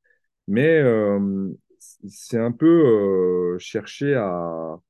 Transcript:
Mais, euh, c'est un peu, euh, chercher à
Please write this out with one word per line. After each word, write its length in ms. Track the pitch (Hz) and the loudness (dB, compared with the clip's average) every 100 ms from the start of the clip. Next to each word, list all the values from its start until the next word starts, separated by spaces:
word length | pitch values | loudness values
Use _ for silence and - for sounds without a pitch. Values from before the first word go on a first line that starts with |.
| _ _ _ _ - | _ _ _ _ -4
Mais, 320 | 107 156 160 | 0 2 4
euh, 680 | 131 110 104 101 98 95 95 - _ _ - _ 98 | 2 2 0 0 -2 -4 -8 -12 _ _ -20 _ -20
c'est 300 | - - 117 | -20 -8 -4
un 140 | 117 | -4
peu, 140 | 117 160 | 0 4
euh, 920 | 170 139 107 98 95 90 90 87 90 | 6 6 4 2 2 0 0 -2 -6
chercher 560 | - 110 - - 143 | -8 -10 -10 -8 -4
à 640 | 131 98 87 85 82 82 80 _ | -2 -2 -4 -6 -8 -10 -12 _